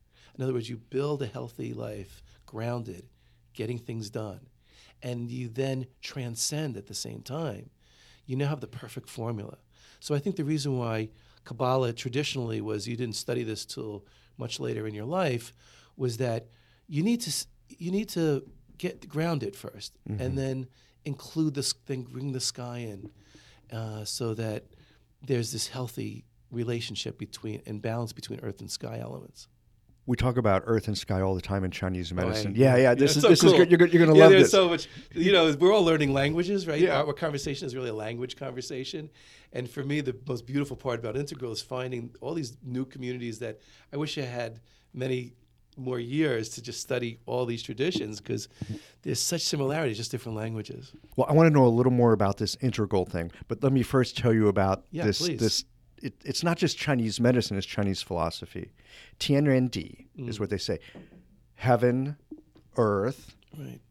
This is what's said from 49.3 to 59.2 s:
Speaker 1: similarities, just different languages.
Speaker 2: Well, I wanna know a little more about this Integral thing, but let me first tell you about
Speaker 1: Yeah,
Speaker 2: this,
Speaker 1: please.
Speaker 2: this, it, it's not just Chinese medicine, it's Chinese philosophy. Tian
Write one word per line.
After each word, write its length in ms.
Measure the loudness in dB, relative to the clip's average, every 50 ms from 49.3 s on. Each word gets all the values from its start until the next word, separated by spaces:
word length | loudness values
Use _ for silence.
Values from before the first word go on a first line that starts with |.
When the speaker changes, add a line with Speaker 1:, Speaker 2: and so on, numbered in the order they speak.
| -2 -4
Speaker 1:
similarities, 560 | -2 -2 -2 -2 -2 -2 -2 -2 -2 -2 -4 -4
just 140 | -6 -8
different 240 | -8 -8 -8 -8 -6 -6
languages. 560 | -6 -6 -6 -8 -8 -10 -12 -14 -16 -18 -20 -20 -20 -8 -2
Speaker 2:
Well, 120 | -2 2 6
I 40 | 8
wanna 160 | 8 8 10
know 140 | 10 8 8
a 40 | 8
little 240 | 8 6 4 4 6
more 180 | 6 6 6
about 260 | 6 6 4 2 2 0
this 200 | -2 -4 -4 -2
Integral 460 | -2 -2 0 0 0 2 2 0 0
thing, 260 | 0 -2 -4 -4 -6 -8 -14 -10 -8
but 160 | -6 0 2
let 80 | 2
me 120 | 4 4 2
first 340 | 4 4 2 2 2 0 0
tell 160 | 2 4 4
you 140 | 6 6 4
about 340 | 4 4 4 2 2 0 -2 _
Speaker 1:
Yeah, 140 | -8 -2 0
Speaker 2:
this, 140 | 0 0 0
Speaker 1:
please. 200 | 0 -2 0 0
Speaker 2:
this, 260 | 0 0 0 0 -4 -6 _ _ _ _ _ -12
it, 120 | -12 -12 -12 _ -10
it's 180 | -8 -6 -2 0
not 140 | 0 0 2
just 200 | 0 0 0 -2
Chinese 440 | -2 -2 0 0 0 -2 0 2
medicine, 340 | 4 4 4 4 2 0 -4 -6
it's 80 | -6 -6
Chinese 340 | -4 -2 -2 -2 -2 -4
philosophy. 680 | -6 -6 -4 -2 -2 -4 -4 -8 -14 -14 -12 -12 -12 -12 -16 _ _ _ -20 -20 -20 -20 -14
Tian 280 | _